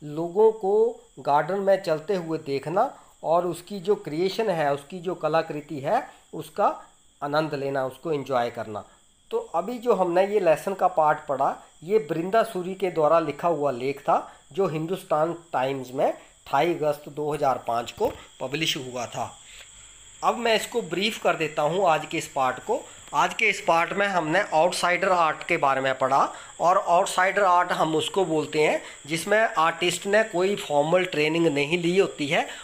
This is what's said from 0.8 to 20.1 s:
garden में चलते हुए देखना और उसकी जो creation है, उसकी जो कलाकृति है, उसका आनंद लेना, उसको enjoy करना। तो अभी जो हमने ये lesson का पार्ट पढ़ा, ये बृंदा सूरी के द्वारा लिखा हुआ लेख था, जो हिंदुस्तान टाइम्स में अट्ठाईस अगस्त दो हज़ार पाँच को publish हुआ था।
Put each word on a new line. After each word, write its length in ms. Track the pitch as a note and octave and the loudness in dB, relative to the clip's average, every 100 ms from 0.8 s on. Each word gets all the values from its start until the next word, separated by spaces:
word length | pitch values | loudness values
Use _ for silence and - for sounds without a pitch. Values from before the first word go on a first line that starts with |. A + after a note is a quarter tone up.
| A3+ A#3 - - | 2 0 -14 -8
garden 400 | C3+ C#3+ D#3 G3 | 0 2 2 0
में 220 | G3 F#3+ | 2 2
चलते 320 | F3+ D#3 D#3 F#3 | 2 -2 -2 -4
हुए 220 | E3 D#3 | -2 -6
देखना 460 | D3 C#3 D3+ F3+ C4+ - - _ - | -4 -4 -2 0 0 -4 -20 _ 0
और 220 | E3+ F3 | 0 0
उसकी 320 | E3 - G3+ | -6 -10 -6
जो 160 | F3 G#3 | -2 -2
creation 540 | D#3+ D3+ F#3 F#3+ A3 | -2 -2 -2 0 -2
है, 240 | E3 D3 | 0 0
उसकी 260 | C#3 - F#3 | -2 -6 -10
जो 160 | F3 E3+ | -8 -4
कलाकृति 640 | D#3 D#3+ D#3+ D3+ - D3+ | 0 0 -2 -6 -8 -8
है, 280 | C#3+ A#3 - - _ | -2 -2 -4 -16 _
उसका 340 | E3+ - - A3 D#4 - _ _ - | -14 -10 -2 0 -2 -12 _ _ -10
आनंद 320 | C#3+ D3+ D#3+ D3 | -4 -2 -2 -4
लेना, 300 | C#3 C#3 C3 | -4 -2 -4
उसको 260 | - E3+ | -6 -6
enjoy 380 | D3 C3 B2+ A#2+ | -4 -2 -2 -2
करना। 340 | A2+ G#2+ G#2 F#2 _ _ _ - | -4 -8 -10 -12 _ _ _ -8
तो 60 | A3 - E3 | -6 -4 -4
अभी 220 | F#3+ A#3+ | -4 -4
जो 140 | A#3+ | 0
हमने 320 | F#3+ F3+ F3 G3+ | 2 2 2 2
ये 120 | G#3 | 2
lesson 340 | F3 D3+ F#3+ | 4 2 0
का 140 | F#3+ F#3 - | 0 0 4
पार्ट 280 | D3+ D3+ - | 2 2 -2
पढ़ा, 280 | C3 D3+ - - - | 0 0 -2 -10 -14
ये 160 | D#3+ G#3+ G#3+ | 0 0 2
बृंदा 340 | D#3+ F#3 A3+ | -4 0 2
सूरी 300 | G#3 F#3 F3 F#3 | 0 -2 -6 -4
के 160 | F#3 | -2
द्वारा 280 | E3 D3+ E3 | 2 4 4
लिखा 280 | D#3 - F3 | 2 -2 -2
हुआ 240 | D#3 C#3+ | 0 0
लेख 300 | A#2+ C3 C3+ | -2 -4 -4
था, 160 | - G#3 - - _ | 0 0 0 -18 _
जो 140 | C#3+ F#3+ | -4 -2
हिंदुस्तान 680 | D#3 E3 F#3 - D#3 E3 E3 - | -2 -6 -6 -2 0 0 -4 -6
टाइम्स 380 | C3+ C3+ C#3 B2 | -4 -2 -4 -6
में 120 | C3 D#3+ | -2 -2
अट्ठाईस 720 | D#3+ - _ - C#3+ E3+ D3+ | -2 -12 _ -4 0 0 0
अगस्त 320 | D3+ D3 - | -2 -2 -6
दो 220 | C#3+ D3+ | -8 -4
हज़ार 300 | D3 C#3 B2 - | 0 0 0 -2
पाँच 240 | A#2 A#2 | -4 -4
को 200 | - A#3 - - - | -4 -4 -6 -18 -12
publish 360 | - C#3+ D#3 D#3 | -8 -4 -2 -4
हुआ 280 | C3 A#2+ A2+ | -6 -8 -8
था। 260 | C#3 G#2+ - - - - - - - - | -8 -10 -10 -20 -20 -20 -20 -20 -20 -20